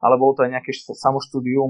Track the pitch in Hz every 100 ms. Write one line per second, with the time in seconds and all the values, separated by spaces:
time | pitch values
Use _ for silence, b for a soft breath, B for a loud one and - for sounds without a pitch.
0 | 120 127 131 139 127 127 127 131 - -
1 | 135 135 - 139 123 135